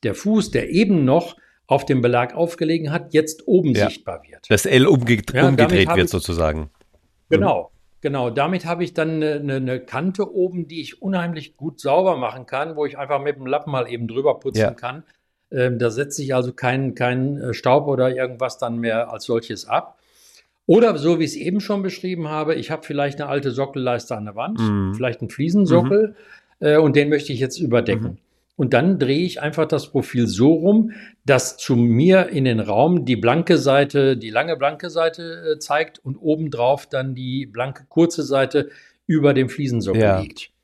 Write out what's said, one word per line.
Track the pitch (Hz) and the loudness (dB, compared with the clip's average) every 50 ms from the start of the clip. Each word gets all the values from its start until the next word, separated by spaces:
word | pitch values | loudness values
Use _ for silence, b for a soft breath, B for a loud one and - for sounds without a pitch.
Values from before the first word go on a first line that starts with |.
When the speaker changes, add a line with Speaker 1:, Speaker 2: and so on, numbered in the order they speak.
| - | -4
Speaker 1:
der | 117 98 | -4 -6
Fuß, | - - 202 214 220 190 - | -4 -2 0 2 2 0 0
der | - 127 110 - | -2 -4 -2 0
eben | 143 175 226 190 202 170 139 | 0 0 2 4 2 2 4
noch | 127 135 170 170 - - b b b b b b _ | 4 4 2 2 0 -12 b b b b b b _
auf | 135 139 - | 0 0 2
dem | - 143 127 | 0 0 2
Belag | 120 123 123 120 123 123 - | 2 2 2 2 0 -2 -2
aufgelegen | - 170 170 170 - 170 156 165 165 160 147 | -4 -4 -4 -2 -4 -2 -2 -2 -2 -2 -4
hat, | 147 165 143 - - | -4 -6 -6 0 0
jetzt | 151 156 156 - - - - | 0 2 2 -4 -10 -2 2
oben | 226 180 170 151 123 | 2 4 4 4 2
Speaker 2:
Ja. | 107 101 - | 2 2 0
Speaker 1:
sichtbar | - - _ - 87 80 _ _ | -2 -6 _ -14 -14 -14 _ _
wird. | - - _ - | -20 -20 _ 2
Speaker 2:
Das | 113 101 - - | 2 2 2 4
L | 139 131 131 | 4 4 6
umge-, | - - 135 120 117 120 107 98 - - | 6 4 2 4 2 0 0 0 -4 0
Speaker 1:
Ja, | 127 - 139 | 2 2 2
und | 139 131 | 4 4
damit | 147 156 | 4 4
Speaker 2:
umgedreht | 180 180 95 156 | 4 4 4 4
Speaker 1:
hab | 170 185 | 4 2
Speaker 2:
wird | 180 | 2
Speaker 1:
ich | 165 | 0
Speaker 2:
sozusagen. | - 92 - - 90 82 85 78 78 78 78 71 _ _ _ _ _ _ _ _ _ _ _ _ | 0 -4 -4 -4 -2 0 0 0 0 -2 -8 -10 _ _ _ _ _ _ _ _ _ _ _ _
Speaker 1:
Genau, | 156 160 202 190 139 92 85 | 2 2 4 2 0 0 -2
Speaker 2:
Mhm. | - _ _ _ _ _ _ | -8 _ _ _ _ _ _
Speaker 1:
genau. | _ 143 139 139 127 120 | _ -6 -4 -2 -4 -2
Damit | 107 127 139 160 190 180 170 | -2 -2 -2 0 -2 -4 -4
habe | 165 175 165 180 | -4 -4 -4 -4
ich | 170 175 | -6 -4
dann | - 160 160 160 | -4 -4 -2 -2
eine, | 156 156 151 151 | -2 -2 -2 -2
eine, | 143 143 143 135 | -4 -4 -4 -4
eine | 135 131 127 127 127 | -4 -4 -4 -4 -6
Kante | 127 - - 127 156 185 185 - 208 180 - | -8 -8 -8 -4 -4 -4 -2 -4 -6 -4 -2
oben, | 202 180 185 175 180 170 135 | -2 -2 -2 -2 -6 -10 -8
die | 165 165 | -10 -12
ich | 143 - - _ | -12 -12 -14 _
unheimlich | - 190 190 185 170 170 170 156 139 - _ _ | -8 -4 -4 -4 -4 -4 -6 -8 -12 -16 _ _
gut | 135 160 151 _ | -12 -12 -10 _
sauber | - 139 139 165 190 190 170 | -2 2 2 4 4 2 0
machen | 139 127 110 110 131 123 | 0 -2 -6 -6 -8 -14
kann, | - - 131 147 165 160 151 | -8 -6 -6 -6 -6 -4 -4
wo | 151 | -4
ich | 143 - - | -4 -4 -8
einfach | 143 135 147 139 | -6 -4 -4 -2
mit | 139 147 143 | -2 -4 -6
dem | 135 131 | -6 -4
Lappen | 127 139 147 147 - | -4 -4 -4 -4 -4
mal | 143 131 123 113 | -4 -4 -4 -4
eben | 120 117 117 113 | -6 -8 -8 -6
drüber | 113 123 135 147 127 - | -6 -2 0 0 0 0
putzen | - 135 117 110 | -2 -6 -2 0
Speaker 2:
Ja. | 110 101 | 0 0
Speaker 1:
kann. | - - - 123 127 156 165 _ _ _ _ _ _ _ _ _ | -2 -4 -10 -12 -12 -12 -16 _ _ _ _ _ _ _ _ _
Ähm, | - 135 127 127 123 117 | -2 -2 0 0 0 0
da | 123 117 | 0 -2
setzt | 107 117 143 143 - | 0 -2 -6 -6 -6
sich | - 143 135 135 | -8 -6 -2 0
also | 127 123 123 123 | 0 0 -2 -6
kein, | - - 127 127 131 135 131 - | -4 -2 -2 0 0 -2 -4 -2
kein, | - 131 123 123 127 127 139 143 143 | -2 -2 0 0 0 -2 -2 -2 -4
äh, | 123 127 113 | -6 -6 -6
Staub | - - 131 127 147 147 147 | -2 2 4 4 4 4 2
oder | 139 127 127 127 127 | 0 0 0 0 0
irgendwas | 127 131 127 127 117 131 123 - _ | -2 -4 -6 -4 -6 -6 -6 -4 _
dann | - 120 117 117 | -6 -6 -4 -4
mehr | 117 117 110 113 117 113 | -2 -2 0 -2 -2 -4
als | 113 107 - | -8 -14 -6
solches | - 123 117 113 - 110 98 - | -2 -2 -2 -2 -4 -12 -14 -8
ab. | - 110 147 - - _ b b b b b b b b b b b b b _ | -4 -4 -4 -4 -4 _ b b b b b b b b b b b b b _
Oder | - 156 214 240 226 196 151 | 4 6 6 6 4 2 2
so, | 139 160 175 160 | 0 0 0 2
wie | 165 | 0
ich | 143 | -4
es | 151 | -4
eben | - - 170 180 208 | -6 -6 -4 -4 -4
schon | 196 - 208 202 190 | -2 -4 -4 -4 -4
beschrieben | 190 180 - - 185 185 170 160 151 | -6 -8 -8 -8 -8 -6 -6 -6 -6
habe, | 156 151 156 147 160 | -4 -4 -2 -2 -2
ich | - - - | -4 -4 -6
habe | 160 160 - | -8 -10 -8
vielleicht | - - 143 143 143 139 - | -8 -4 -2 -2 -2 -4 -6
eine | 147 143 | -6 -4
alte | 135 143 143 139 | -4 -2 -2 -2
Sockelleiste | 117 120 135 135 - 143 127 127 120 117 - - 123 | -2 -4 -4 -4 -4 -6 -4 -2 -2 -4 -4 -6 -8
an | 110 104 | -8 -8
der | 107 101 | -10 -8
Wand, | 107 123 165 214 226 | -8 -8 -6 -4 -2
Speaker 2:
Mhm. | 113 107 104 101 98 95 98 | 0 0 0 0 -2 -2 -4
Speaker 1:
vielleicht | 107 123 127 117 - | -2 -4 -4 -4 -6
einen | - 107 | -10 -12
Fliesensockel, | - - 139 165 170 208 202 165 165 170 120 131 202 208 220 208 214 b b b b b b b b b | -6 -4 -4 0 2 2 4 6 6 4 4 4 2 2 2 2 -2 b b b b b b b b b
Speaker 2:
Mhm. | - 151 | 2 4
Speaker 1:
äh, | 147 151 | 6 6
und | 160 151 131 | 6 6 4
den | 143 143 147 | 4 4 4
möchte | 151 147 143 - 139 | 2 0 0 -4 -4
ich | 117 | -4
jetzt | 131 127 - - | -4 -4 -4 -4
überdecken. | 175 107 117 120 120 117 98 110 110 | -2 2 2 2 2 2 0 -2 -2
Speaker 2:
Mhm. | 120 113 - _ _ _ _ _ _ _ | -6 -8 -10 _ _ _ _ _ _ _
Speaker 1:
Und | - 156 123 - | -2 -2 2 2
dann | 170 143 180 196 165 | 2 4 4 2 2
drehe | 139 123 139 151 175 | 2 0 2 0 0
ich | 180 - - | -2 -4 -4
einfach | 147 151 151 - 160 | -6 -6 -2 -2 0
das | 151 - 143 - - | 0 0 -4 -4 -2
Profil | _ 139 127 - - 123 117 107 | _ -4 -4 -2 0 0 0 0
so | 92 92 117 143 165 | 2 4 4 6 6
rum, | 156 156 185 208 220 220 226 B B B B B B _ | 4 4 4 4 4 4 2 B B B B B B _
dass | - 139 127 123 - - - | 2 2 2 2 -2 -10 -12
zu | - - 135 | -2 0 2
mir | 120 120 120 113 117 147 180 185 190 180 180 | 4 4 4 4 4 6 6 6 6 4 2
in | - 151 135 | -2 0 0
den | 127 120 110 | 0 0 0
Raum | 104 92 101 107 131 165 180 175 135 | -2 0 2 2 4 4 4 2 2
die | 120 127 107 | 0 -2 2
blanke | 95 117 123 160 - - 180 175 | 2 2 2 2 2 2 2 2
Seite, | - 139 135 139 143 139 - 143 139 135 135 | 4 4 4 4 2 2 2 2 2 2 2
die | 117 110 110 | 0 -4 -4
lange | 107 117 143 165 165 | -2 -2 -2 -2 -4
blanke | 135 131 143 156 147 - 175 | -2 -2 -4 -4 -4 -12 -6
Seite, | 151 165 165 165 165 170 170 165 165 170 170 160 151 | -2 0 -2 -2 -2 -4 -14 -14 -14 -10 -4 -4 -4
äh, | 151 | -4
zeigt | - - 147 151 165 160 _ - | -2 -2 -2 -2 -2 -4 _ -16
und | _ 135 135 | _ -12 -12
obendrauf | - - 160 151 156 160 151 127 117 120 127 139 139 - _ | -6 -2 -2 -2 -2 -2 -6 -4 -2 0 0 0 0 -2 _
dann | - 135 131 135 131 | -6 -6 -6 -6 -8
die | 123 127 127 127 135 139 | -8 -8 -6 -6 -6 -8
blanke | 117 104 117 123 135 135 - 135 _ | -8 -8 -8 -8 -8 -8 -14 -18 _
kurze | - 160 165 165 165 - 147 | 2 2 2 2 2 -4 -4
Seite | 127 135 135 135 131 - 151 139 B B B B B B B _ | -2 0 0 0 2 0 -2 -2 B B B B B B B _
über | - 160 156 139 143 139 | -2 0 2 4 4 4
dem | 139 131 127 | 4 0 -2
Fliesensockel | - - 143 131 120 117 101 95 95 113 | -4 -6 -6 -4 -2 -2 -2 0 0 2
Speaker 2:
Ja. | 110 104 98 95 | 4 4 2 2
Speaker 1:
liegt. | 95 - - - - - _ _ | -2 -6 -12 -18 -20 -20 _ _